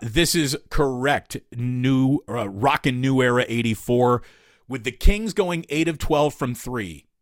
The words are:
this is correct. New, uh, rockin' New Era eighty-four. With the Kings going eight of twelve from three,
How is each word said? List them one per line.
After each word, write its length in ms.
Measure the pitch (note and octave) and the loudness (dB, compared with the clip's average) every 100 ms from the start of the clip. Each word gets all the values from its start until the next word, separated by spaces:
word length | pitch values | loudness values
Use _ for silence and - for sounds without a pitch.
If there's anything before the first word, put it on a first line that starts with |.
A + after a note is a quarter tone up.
this 320 | A2+ C3+ E3 | -2 -2 0
is 240 | E3+ C#3 C#3+ - | 0 0 -4 -4
correct. 720 | - C#3 B2 C#3 C3+ - C3 - A#2+ | 0 0 0 0 -2 -4 -14 -12 -8
New, 640 | B2 B2 C3 C3 C3 D3 - | -4 0 2 4 4 0 -2
uh, 180 | A#2 G2+ | -6 -6
rockin' 540 | G2 C3+ D3 C#3+ B2 | 0 0 2 0 0
New 220 | C3 C3 | 0 2
Era 240 | B2+ B2 A#2+ | 4 2 0
eighty-four. 720 | A#2 A#2 G#2+ - B2 B2 A#2+ - _ _ _ - | -2 -2 -2 0 2 4 2 -2 _ _ _ -12
With 160 | B2+ | -10
the 80 | A#2+ | -8
Kings 400 | - - G#3 A3 | 2 4 4 0
going 320 | E3+ F#3 E3+ - | -2 -2 -2 -2
eight 180 | D3+ E3 | -2 0
of 80 | D#3 | -2
twelve 380 | - D3 D3 | 0 2 2
from 200 | - B2+ | 0 -4
three, 520 | A#2+ B2+ B2 F#2 D2 _ _ | -4 -8 -8 -8 -12 _ _